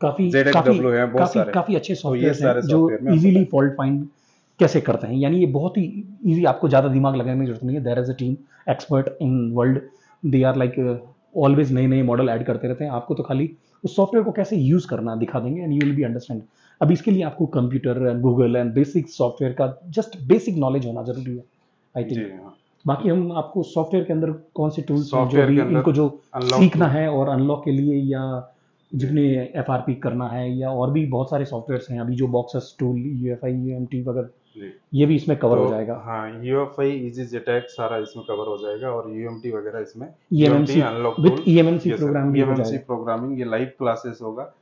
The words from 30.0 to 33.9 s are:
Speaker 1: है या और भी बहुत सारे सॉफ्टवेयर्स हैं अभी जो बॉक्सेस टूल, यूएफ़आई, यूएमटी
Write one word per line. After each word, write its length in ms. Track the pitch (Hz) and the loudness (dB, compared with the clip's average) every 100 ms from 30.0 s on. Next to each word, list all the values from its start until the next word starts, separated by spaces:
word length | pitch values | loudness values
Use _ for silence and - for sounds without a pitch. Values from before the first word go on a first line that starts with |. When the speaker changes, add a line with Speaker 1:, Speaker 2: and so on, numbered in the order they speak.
| 120 120 120 | -4 -4 -4
Speaker 1:
है 280 | 123 123 127 | -6 -4 -4
या 140 | 131 | -4
और 200 | 127 135 | -2 0
भी 160 | 151 147 | 0 0
बहुत 240 | 127 131 | -2 -2
सारे 140 | 143 | -4
सॉफ्टवेयर्स 460 | 139 120 123 127 131 | -4 -8 -6 -6 -6
हैं 100 | 120 | -8
अभी 160 | 117 123 | -4 -2
जो 120 | 131 | 0
बॉक्सेस 480 | 120 123 127 - - | 0 -2 -6 -8 -4
टूल, 200 | 127 123 | -4 -2
यूएफ़आई, 540 | 135 127 123 120 127 | -4 -6 -6 -6 -6
यूएमटी 500 | 127 127 127 120 | -4 -4 -6 -6